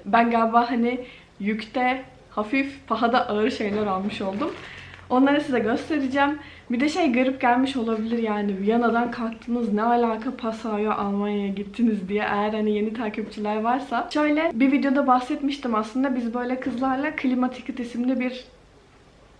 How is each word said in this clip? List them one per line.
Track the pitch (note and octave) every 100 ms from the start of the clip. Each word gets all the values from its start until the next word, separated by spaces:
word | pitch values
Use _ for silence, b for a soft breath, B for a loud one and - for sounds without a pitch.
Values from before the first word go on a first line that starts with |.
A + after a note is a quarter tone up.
Ben | - A3+ A#3
galiba | A#3 A3+ A#3 A#3+
hani | B3 A#3+ B3 B B B -
yükte | G3+ A3 - C4 B3+ C4+ - - -
hafif, | - G#3+ C4+ C4+ - -
pahada | A3+ A#3 A#3+ -
ağır | G#3 A3+
şeyler | - G#3+ G#3 G#3
almış | F#3+ G3+ -
oldum. | G3 G3+ D#4+ - B B B B B
Onları | B3+ C4+ C#4+
size | D4 B3
göstereceğim. | G#3 - - D4+ C4 C#4 C#4+ D4+ B B B
Bir | A#3+
de | D4
şey | F4+ D#4+
garip | A#3+ B3+ C4
gelmiş | B3 B3 C4+ C4+
olabilir | A3+ A3 A3+ A#3
yani. | A3+ G#3 G#3 F#3+
Viyana'dan | G3+ A#3 A#3+ A#3 A#3+
kalktınız, | A#3+ A3+ A3+ - A#3+ A3
ne | G#3
alaka | A#3 A#3+ A#3 G#3+ B3 -
Passau'ya, | A3+ A3 A#3 G#3 G#3+ -
Almanya'ya | G3+ G3+ G#3 G#3 G3+
gittiniz | G3+ G3+ - A3+ G#3 F#3
diye. | G3+
Eğer | G#3+ G3+ G#3+
hani | G#3+ G#3+
yeni | G#3 G#3+
takipçiler | A3 A3 G#3+ G#3+ - G#3 G#3+
varsa. | A3 C4 C4+ A#3 -
Şöyle | D4+ D4+ D4+ E4
bir | A3+ C4
videoda | C#4 C#4 C4+ C4
bahsetmiştim | B3 B3 D4 C#4 C#4 B3
aslında. | G#3+ G#3+ B3+ C#4 B3+
Biz | A#3
böyle | A#3+ B3 C4
kızlarla | C4 A#3 C4 C4 D4+ D#4
Klima | C4 B3+ B3+
Ticket | - - -
isimli | A#3 A#3 B3 B3
bir, | B3+ - - - - - - - - - -